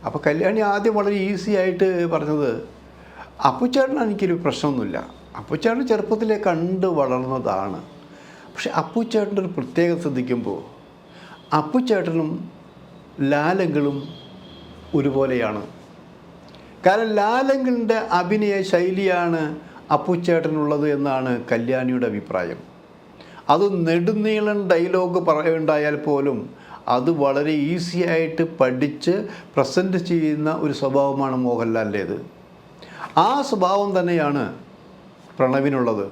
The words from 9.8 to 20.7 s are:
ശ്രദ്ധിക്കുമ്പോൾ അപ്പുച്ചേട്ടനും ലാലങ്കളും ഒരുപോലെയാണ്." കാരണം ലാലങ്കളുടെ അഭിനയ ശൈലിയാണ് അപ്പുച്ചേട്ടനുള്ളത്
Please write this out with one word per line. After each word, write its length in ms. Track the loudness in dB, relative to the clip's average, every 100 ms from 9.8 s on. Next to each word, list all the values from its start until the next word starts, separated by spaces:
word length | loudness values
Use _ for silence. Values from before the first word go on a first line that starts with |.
| 2 2
ശ്രദ്ധിക്കുമ്പോൾ 580 | -2 -2 -2 -2 -2 -8 -10 -20 -20 -20 -20 -20 -20 -20 -2 -2
അപ്പുച്ചേട്ടനും 720 | 2 0 2 0 2 0 -2 -4 -10 -16 -20 -20 -20 -20 -20 -2 2
ലാലങ്കളും 680 | 2 2 2 2 2 0 -2 -10 -16 -18 -20 -20 -20 -20 -20 -2 0
ഒരുപോലെയാണ്." 680 | 2 2 2 2 0 -4 -8 -16 -20 -20 -20 -20 -20 -20 -20 -20 -20 0 2
കാരണം 240 | 2 2 2
ലാലങ്കളുടെ 800 | 2 2 2 2 2 0 0 -2 0 0
അഭിനയ 360 | 2 0 2 0 0
ശൈലിയാണ് 680 | 2 2 0 0 2 0 0 -2 -6 -14 -20 -2
അപ്പുച്ചേട്ടനുള്ളത് 920 | 0 0 0 2 2 2 0 0